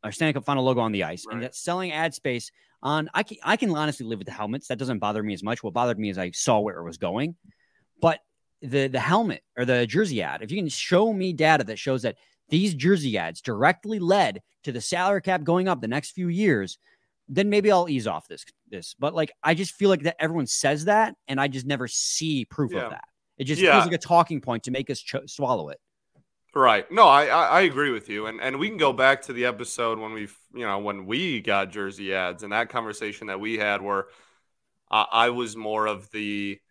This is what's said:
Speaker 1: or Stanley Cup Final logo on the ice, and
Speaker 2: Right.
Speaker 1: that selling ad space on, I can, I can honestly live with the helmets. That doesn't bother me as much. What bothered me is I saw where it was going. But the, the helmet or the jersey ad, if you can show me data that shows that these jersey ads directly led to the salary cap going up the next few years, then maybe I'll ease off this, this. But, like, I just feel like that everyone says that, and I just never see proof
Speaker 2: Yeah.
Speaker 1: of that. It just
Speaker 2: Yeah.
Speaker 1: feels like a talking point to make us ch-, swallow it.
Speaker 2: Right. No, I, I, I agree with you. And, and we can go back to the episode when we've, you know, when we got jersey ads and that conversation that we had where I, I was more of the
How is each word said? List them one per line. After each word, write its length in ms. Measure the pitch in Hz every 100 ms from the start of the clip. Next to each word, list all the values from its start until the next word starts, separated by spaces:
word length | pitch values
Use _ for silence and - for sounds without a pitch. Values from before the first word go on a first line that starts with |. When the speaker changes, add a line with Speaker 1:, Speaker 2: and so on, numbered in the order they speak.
Speaker 1:
or 80 | 107
Stanley 220 | - 160
Cup 120 | 139 113
Final 180 | 139
logo 180 | 127 123
on 100 | 113
the 120 | 104
ice, 220 | 82 87 -
and 100 | 113
Speaker 2:
Right. 40 |
Speaker 1:
that 140 | 123 -
selling 360 | - 175 185
ad 220 | 151 165
space 380 | - 143 123 - _ _ _
on, 260 | 135 151 151
I 100 | -
can, 140 | - -
I 140 | 143 220
can 140 | 226
honestly 340 | 151 151 147 113
live 140 | 110
with 80 | 92
the 60 |
helmets. 340 | 82 107 131 -
That 100 | 120
doesn't 220 | 131 113
bother 240 | 104 107
me 100 | 107
as 80 | 95
much. 220 | 98 120
What 100 | 107
bothered 240 | 92 123 107
me 120 | 107
is 80 | 95
I 100 | 90
saw 300 | - - 113
where 180 | 104 87
it 60 |
was 140 | 85 82
going. 380 | 92 101 151 170 - _ _ _ _ _
But 200 | 170 156 _ _ _ _
the, 260 | 135 139 135
the 120 | 131
helmet 440 | 104 190 226 113 _ -
or 80 | 123
the 220 | 123 117
jersey 340 | 139 214 120
ad, 220 | 80 73
if 80 | 107
you 60 | 190
can 120 | 170
show 420 | - - 180 220
me 220 | 208 185
data 300 | 160 156 156
that 160 | 107 110
shows 240 | - 131
that 140 | 117 - _ _ _
these 260 | 156 202 151
jersey 420 | 147 196 143 104
ads 240 | 82 85
directly 560 | - 107 143 180 208 220
led 460 | 175 196 147 98 _ _
to 80 | -
the 100 | 120
salary 400 | - 175 185 202
cap 200 | 190 185
going 240 | 151 175 185
up 140 | 151
the 60 | 113
next 240 | 131 -
few 160 | - 175
years, 500 | 170 208 120 95 - _ _ _ _ _
then 220 | 135 202
maybe 220 | 208 208
I'll 180 | 190 175
ease 160 | 135 107
off 220 | 78 -
this, 180 | 80 - _ _
this. 260 | 98 82 -
But, 160 | 147 170
like, 160 | 156 -
I 140 | 151 165
just 180 | 190
feel 160 | - 196
like 140 | 185
that 180 | 147 -
everyone 240 | 156 165 127
says 380 | - 139 151 165
that, 300 | 208 220 - -
and 140 | 135
I 60 | 139
just 180 | 131 127
never 220 | 139 123
see 580 | - - - 160 147 113
proof 280 | - 135
Speaker 2:
Yeah. 100 | - 117
Speaker 1:
of 60 |
that. 140 | - - _ _ _
It 60 | 131
just 140 | 151
Speaker 2:
Yeah. 120 | 180
Speaker 1:
feels 140 | 139 170
like 100 | 165
a 20 |
talking 420 | - 170 165 151
point 260 | 127 117 -
to 60 |
make 200 | 127 135
us 100 | 127
ch-, 140 | - - 139
swallow 440 | - 135 117 76
it. 100 | - _ _ _ _ _ _ _
Speaker 2:
Right. 380 | 139 131 104 -
No, 160 | 190 196
I, 200 | 139 147
I, 180 | 147 156
I 160 | 170
agree 300 | 190 131 143
with 180 | 113 -
you. 160 | 104 107
And, 160 | 113
and 180 | 127 139
we 80 | 202
can 80 | 208
go 140 | 147
back 300 | 123 131 135
to 100 | -
the 120 | 120 123
episode 520 | 113 123 - 117 110
when 120 | 110
we've, 260 | 110 101 - _
you 120 | 120 113
know, 140 | 98
when 260 | 104 101 95
we 340 | 123 180 123
got 320 | - 98 95
jersey 420 | 101 98 98 98
ads 300 | 95 90 90
and 80 | 104
that 160 | 104 117
conversation 600 | 123 110 104 107 101 107
that 120 | 98
we 180 | 107 110
had 240 | 104 101
where 260 | 98 98 - - _ _ _ _ _ _ _
I, 140 | 110 -
I 160 | 113 117
was 260 | 123 120 110
more 300 | 107 107 107
of 240 | 101 101
the 480 | 107 104 104 101 98 _